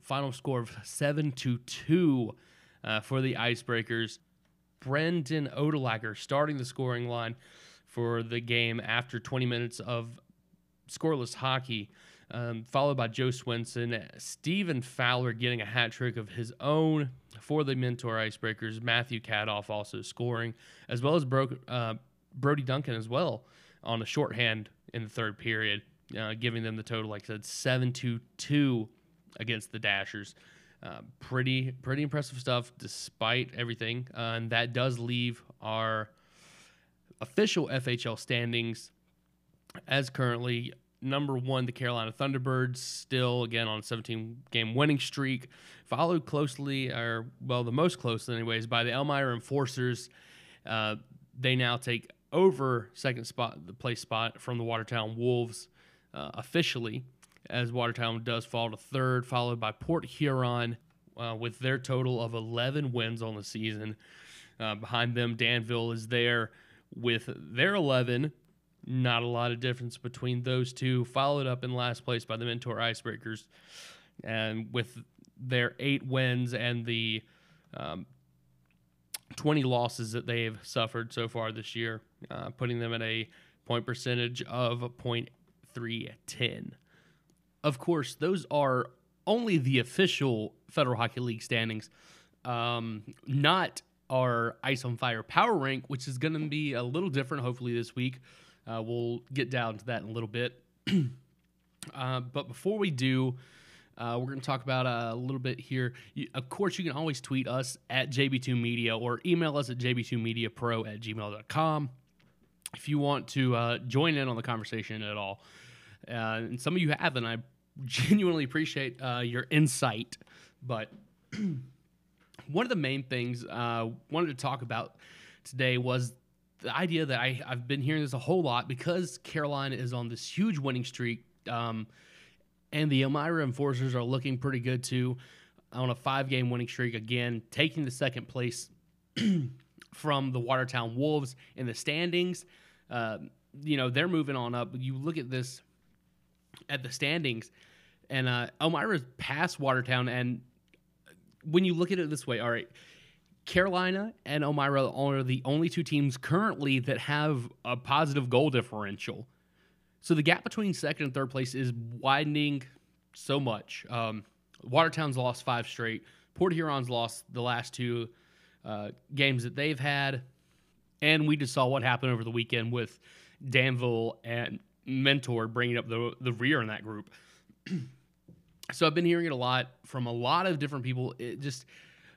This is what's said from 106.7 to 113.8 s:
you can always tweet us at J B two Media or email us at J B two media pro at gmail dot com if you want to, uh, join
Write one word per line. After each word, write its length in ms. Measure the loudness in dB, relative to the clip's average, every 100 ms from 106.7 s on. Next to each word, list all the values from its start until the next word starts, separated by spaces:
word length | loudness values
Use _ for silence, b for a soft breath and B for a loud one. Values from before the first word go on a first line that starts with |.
| 0
you 60 |
can 80 | -4
always 280 | -2 -2 -4
tweet 280 | -2 -2 0
us 280 | -2 -4 -8 -2
at 200 | -2 0
J 180 | 2 2
B 100 | 2
two 160 | 0
Media 420 | 0 2 2 0 0
or 240 | 0 0 2
email 300 | 4 4 0
us 120 | -2
at 100 | -2
J 140 | 0
B 120 | 2
two 120 | 0 0
media 320 | 0 -2 -4
pro 360 | -2 0 0
at 160 | -2 -8
gmail 320 | -8 -6 -6
dot 160 | -10 -2
com 420 | 2 2 2 -2 -8 _ _ _ _ _ _ -16 -10
if 120 | 0
you 120 | 2
want 260 | 4 2 0
to, 280 | 2 4 4
uh, 220 | 2
join 380 | 0